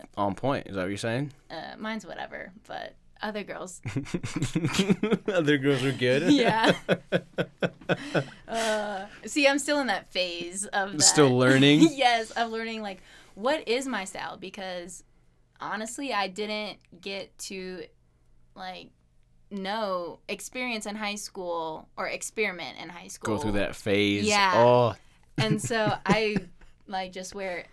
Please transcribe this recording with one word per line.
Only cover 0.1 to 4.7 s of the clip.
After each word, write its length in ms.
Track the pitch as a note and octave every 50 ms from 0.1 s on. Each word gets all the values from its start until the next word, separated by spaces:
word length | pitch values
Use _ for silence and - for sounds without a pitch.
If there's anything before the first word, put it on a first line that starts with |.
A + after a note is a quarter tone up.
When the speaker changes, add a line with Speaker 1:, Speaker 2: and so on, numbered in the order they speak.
| -
Speaker 1:
on 200 | - G2+ G2+ F#2
point. 320 | - - C3 C#3 G2+ -
Is 80 | - G2
that 80 | G2 F2+
what 40 |
you're 100 | F#2+ G2+
saying? 360 | G2+ - A2+ A2+ B2+ D3 C#3 - - _ -
Speaker 2:
uh, 260 | - D#3+ - C2+ B1+
mine's 280 | - G#3+ A3 A3 A3 -
whatever, 480 | E3 - - C#3 - - - - - F#3 - -
but 300 | - - D2 - - - - _ - _ -
other 220 | - G#3+ G#3 G#3+ G3
girls. 380 | - - - F3 F#3 - - -
Speaker 1:
<laughs> 1400 | A#2 - C3+ - - - F3+ - - - - D#3 - - E3 F3 -